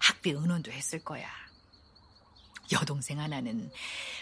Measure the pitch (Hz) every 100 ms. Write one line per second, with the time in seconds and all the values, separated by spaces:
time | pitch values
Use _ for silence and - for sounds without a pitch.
0 | - - 180 143 165 175 - 135 - 160
1 | - 139 - - - - - - - -
2 | - - - - - - - - 147 143
3 | - 147 151 139 120 113 98 - - -
4 | - -